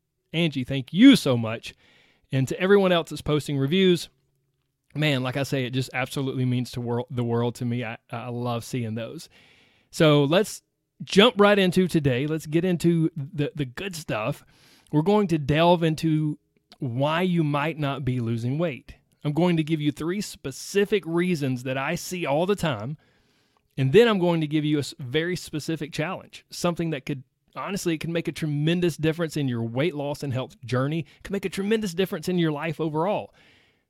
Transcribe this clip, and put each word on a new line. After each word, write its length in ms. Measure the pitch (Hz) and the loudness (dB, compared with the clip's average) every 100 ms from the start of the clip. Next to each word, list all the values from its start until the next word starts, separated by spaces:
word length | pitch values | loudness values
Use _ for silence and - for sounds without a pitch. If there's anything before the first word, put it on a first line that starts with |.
| _ _ _ | _ _ _
Angie, 300 | 156 170 139 | -2 0 -2
thank 280 | 123 135 127 | -4 -6 -4
you 240 | 165 262 226 | 8 8 8
so 180 | 147 | 4
much. 400 | 120 113 117 - - _ _ _ _ _ | 0 -2 -6 -12 -20 _ _ _ _ _
And 160 | 135 131 | -2 -2
to 140 | 165 | 0
everyone 320 | 185 202 185 | 4 6 6
else 160 | 175 156 | 2 0
that's 140 | 147 | -8
posting 340 | - 151 - 139 | -2 -2 0 -2
reviews, 540 | 135 180 190 175 - _ _ _ _ _ _ _ _ | 0 4 4 4 0 _ _ _ _ _ _ _ _
man, 280 | 139 151 135 | -2 0 0
like 160 | 127 135 | -2 -4
I 60 | |
say, 200 | 135 139 | -4 -2
it 60 | 123 | -2
just 180 | 127 127 | -4 -4
absolutely 500 | 131 131 - 135 131 | -4 -6 -4 -6 -2
means 260 | 127 123 123 | -2 -2 -4
to 100 | - | -8
wor-, 240 | 120 120 123 | -6 -4 -4
the 140 | 123 | -4
world 300 | 120 117 120 | -2 0 -2
to 100 | 117 | -2
me. 180 | 123 120 | -4 -4
I, 140 | 113 117 _ | -6 -10 _
I 180 | 120 120 | -12 -8
love 380 | 120 120 120 - | -6 -4 -6 -6
seeing 300 | 135 117 110 | -6 -4 -6
those. 340 | 113 160 - _ _ _ _ _ _ | -8 -12 -18 _ _ _ _ _ _
So 340 | - 160 147 | 2 4 6
let's 360 | 139 170 214 - _ _ _ _ | 4 2 0 -4 _ _ _ _
jump 340 | 147 185 226 196 | 0 4 6 6
right 200 | 202 202 | 6 6
into 300 | 185 175 185 | 4 4 2
today. 380 | 170 139 123 147 | 2 2 0 0
Let's 180 | 160 | -4
get 220 | 156 156 180 | -2 0 0
into 440 | 175 170 170 160 - | 2 4 4 2 -2
the, 340 | 139 143 143 | -8 -4 -4
the 100 | 151 | -4
good 320 | 135 120 190 165 | -8 -6 -10 -10
stuff. 480 | 160 113 110 151 - _ _ _ _ | -6 -4 -4 -6 -12 _ _ _ _
We're 80 | 151 | 0
going 280 | 165 208 202 | 2 2 2
to 100 | 165 | 0
delve 440 | 135 147 170 175 | 0 4 6 6
into 560 | 165 156 160 156 151 151 _ _ _ - | 4 0 0 0 0 -4 _ _ _ -8
why 440 | 139 117 143 165 | -6 -2 0 0
you 200 | 185 175 | 0 2
might 360 | 151 143 151 151 | 0 0 -2 -2
not 260 | 143 135 | -4 -2
be 160 | 127 127 | -4 -2
losing 380 | 113 117 120 147 | -2 -2 -2 -2
weight. 380 | 170 - - - _ _ | -4 -4 -14 -20 _ _
I'm 80 | 147 | -4
going 240 | 147 180 170 | 0 2 2
to 80 | |
give 160 | 151 160 | 0 0
you 100 | 147 | 0
three 300 | 143 156 196 | -2 -4 -4
specific 800 | - - 139 - - 196 202 208 160 | -6 -10 -12 -12 -4 0 2 0 0
reasons 560 | 170 180 170 139 127 | 0 2 0 0 -2
that 160 | 127 131 | -4 -4
I 160 | 135 | -4
see 320 | 165 - 180 156 | -6 -6 -6 -2
all 180 | 143 | 0
the 120 | 180 208 | 0 0
time, 420 | 170 113 110 156 _ _ _ _ _ _ _ - | 0 -2 -6 -10 _ _ _ _ _ _ _ -2
and 160 | 135 | 4
then 120 | 165 240 | 6 6
I'm 120 | 202 | 4
going 240 | 175 170 | 2 2
to 40 | 156 | 0
give 200 | 151 151 | 0 2
you 100 | 151 | 0
a 40 | |
s-, 140 | 135 - | -2 -8
very 360 | 131 139 170 | -4 -2 -2
specific 600 | 175 - 156 - 160 151 | -4 -6 -8 -6 -6 -6
challenge, 500 | - 156 190 - - _ | -6 -6 -8 -14 -20 _
something 400 | - 175 170 165 | -4 -2 -2 -4
that 160 | 147 - | -4 -6
could, 160 | 143 - _ _ 131 | -8 -8 _ _ -12
honestly, 380 | 143 196 175 | -8 -4 -2
it 60 | 160 | -2
can 120 | 160 | -2
make 160 | 170 170 | -4 -4
a 40 | |
tremendous 640 | - 156 147 151 175 175 - | -4 -4 0 0 2 0 0
difference 400 | 156 160 165 156 | -2 -2 -4 -2
in 120 | 139 | -2
your 140 | 120 | -2
weight 300 | 117 117 165 | -2 -2 -2
loss 280 | 147 143 147 | -2 -6 -6
and 100 | 143 | -4
health 280 | 127 127 - | -4 -6 -10
journey. 360 | 113 127 139 160 | -4 -2 0 -2
It 240 | 120 _ | -6 _
can 80 | - | -8
make 120 | 196 | -6
a 40 | 190 | -6
tremendous 440 | 196 196 226 208 | -6 -2 0 -2
difference 360 | 165 190 175 160 | -2 -2 -2 -2
in 100 | 180 | 0
your 140 | 160 | 2
life 280 | 147 160 156 | 0 -6 -4
overall. 540 | 160 151 175 185 101 _ _ _ _ _ | -2 0 0 -2 -6 _ _ _ _ _